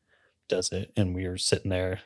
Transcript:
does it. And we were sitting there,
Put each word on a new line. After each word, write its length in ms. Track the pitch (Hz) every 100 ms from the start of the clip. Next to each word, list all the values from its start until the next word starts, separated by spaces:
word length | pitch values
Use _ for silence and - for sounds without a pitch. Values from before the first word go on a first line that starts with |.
| _ _ _ _ -
does 240 | 92 90
it. 200 | 92 - -
And 200 | 95 90
we 120 | 92
were 100 | 90
sitting 320 | - - 98
there, 320 | 92 92 92